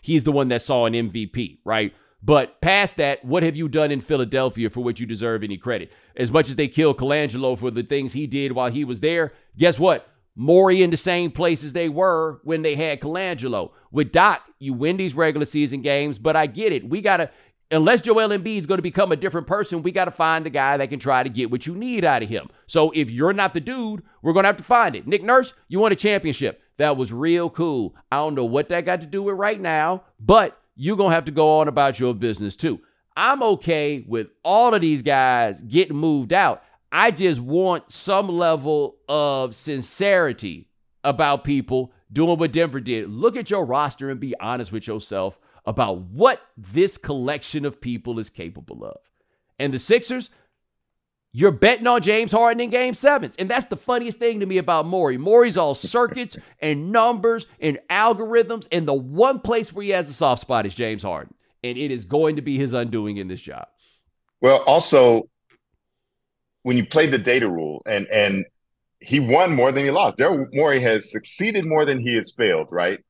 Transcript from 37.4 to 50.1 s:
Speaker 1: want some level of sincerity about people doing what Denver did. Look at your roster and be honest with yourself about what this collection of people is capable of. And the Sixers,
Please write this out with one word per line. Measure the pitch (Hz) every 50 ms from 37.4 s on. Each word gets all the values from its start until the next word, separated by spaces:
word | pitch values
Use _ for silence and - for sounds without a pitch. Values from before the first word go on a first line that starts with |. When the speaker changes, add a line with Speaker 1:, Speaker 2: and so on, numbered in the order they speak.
Speaker 1:
want | 123 127 151 175 190 185 175 156 - _
some | - - - 196 196 196 208 190
level | 175 170 175 165 160 151 131 151 151 147 143 - - _ _ -
of | 147 151 147 143 139 135 131 123 110
sincerity | - - 156 143 135 113 - - - 196 202 196 185 170 139 120 - 107 95 80 80 - _ _ _ _ _ _ _ -
about | 139 135 120 160 143 143 - -
people | 143 143 139 123 - 131 127 131 - _ _ _ _ 107
doing | 131 160 170 175 160
what | 165 151 113
Denver | 165 170 156 127 139
did. | 113 123 120 110 104 101
Look | 104 117 180 247 214
at | 247 - -
your | 208 196 165
roster | 120 123 139 147 139 - - 135 139
and | 135 117
be | 120 131 120 -
honest | 95 110 123 123 117 90
with | 107 110 -
yourself | - 104 107 - - 104 98 92 98 - _ _ _ _ _ _
about | 107 104 135 120 104 92
what | 90 92 90 101 139 214 262 233 - _ _ _
this | 113 104 92 101 160 190 190 -
collection | - - - 147 135 123 135 147 143 - - - 156 143
of | 143 - _
people | - 123 120 117 - 123 117
is | 113 107 -
capable | _ - 82 85 - - - - - 58 53
of. | 50 - - _ _ _ _ _ _ _ _ _ _ _ -
And | 139 143 131
the | 127
Sixers, | - - 220 240 240 -